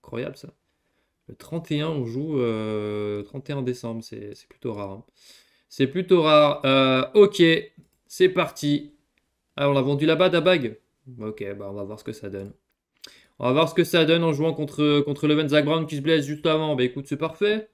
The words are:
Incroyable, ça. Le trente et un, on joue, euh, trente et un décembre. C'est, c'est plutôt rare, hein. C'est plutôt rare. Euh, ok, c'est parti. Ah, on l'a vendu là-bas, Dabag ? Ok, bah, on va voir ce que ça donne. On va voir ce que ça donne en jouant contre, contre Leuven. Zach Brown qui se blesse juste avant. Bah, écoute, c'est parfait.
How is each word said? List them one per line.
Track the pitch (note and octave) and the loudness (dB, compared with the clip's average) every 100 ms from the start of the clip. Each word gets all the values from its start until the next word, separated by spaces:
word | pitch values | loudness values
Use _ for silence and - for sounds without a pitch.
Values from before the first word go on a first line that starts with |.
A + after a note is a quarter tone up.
Incroyable, | - A#2 C#3 - | -12 -10 -10 -12
ça. | - _ _ _ _ _ _ _ - | -20 _ _ _ _ _ _ _ -20
Le | |
trente | - - E3 E3 | -20 -12 -12 -6
et | D3 | -4
un, | D#3 | -4
on | D3+ | -4
joue, | A#2 A#2+ D#3 C#3+ | -6 -6 -6 -2
euh, | A#2 A2 A2 G#2+ G#2 G#2 G#2 G#2 | -2 -2 -4 -6 -6 -6 -6 -8
trente | G2+ C#3 C#3 | -10 -14 -10
et | |
un | C#3 | -6
décembre. | B2+ B2 A#2 A2+ | -6 -6 -8 -10
C'est, | A2+ A2 G#2 | -12 -16 -16
c'est | G2+ _ | -18 _
plutôt | _ A#2+ | _ -10
rare, | G#2 G2+ | -8 -10
hein. | G2 - _ _ - _ _ _ | -12 -18 _ _ -20 _ _ _
C'est | - C3+ | -2 -2
plutôt | F3 F#3 F3+ | -2 2 2
rare. | D#3 D3+ D3 C#3+ | 6 6 6 2
Euh, | C3+ C3+ C3 C3 - | 2 4 4 2 2
ok, | G#3+ G3+ G3+ E3 D#3+ - _ _ _ _ | 6 6 6 4 4 -2 _ _ _ _
c'est | - F#3 | 2 2
parti. | F#3 D#3+ - D3 C#3+ - _ _ _ _ _ _ - | 2 -4 -4 -2 -2 -4 _ _ _ _ _ _ -4
Ah, | C#3+ | 0
on | |
l'a | C#3 | 2
vendu | C3 C#3+ | 0 0
là-bas, | D#3+ D#3+ F#3 | 2 4 2
Dabag ? | E3+ E3 F3+ A#2 G#2+ _ _ C3 B2 | 4 2 2 -2 -10 _ _ -20 -12
Ok, | G#2+ G#2+ G2 G2+ | -12 -10 -10 -10
bah, | G2+ | -12
on | |
va | G2+ | -12
voir | G2 G#2+ | -12 -12
ce | |
que | - | -14
ça | A2 G#2 | -12 -12
donne. | G2 G2 - _ _ _ _ - _ _ _ | -12 -14 -18 _ _ _ _ -20 _ _ _
On | B2 | 0
va | |
voir | C#3 D#3+ | 2 2
ce | |
que | E3+ | 0
ça | E3+ F3 | 0 2
donne | D#3+ E3 | 4 2
en | E3 | 2
jouant | C#3+ D#3+ | 0 -2
contre, | D3+ D3+ - D3 D3 | -2 -8 -2 2 2
contre | D3 C#3+ D3+ | 0 -2 0
Leuven. | D3+ D3+ | 0 2
Zach | D3+ | 2
Brown | D3 D#3+ D#3 | 2 -2 -2
qui | D3 | -4
se | |
blesse | C#3+ D#3+ C#3 | 0 0 0
juste | D3+ E3 | -4 0
avant. | D#3 D#3 C#3 | 0 0 0
Bah, | |
écoute, | B2+ C3 C#3 | -2 -4 -10
c'est | C3+ | -6
parfait. | D#3+ D#3+ G#3 G#3+ G#3+ | -6 -2 -2 -2 -6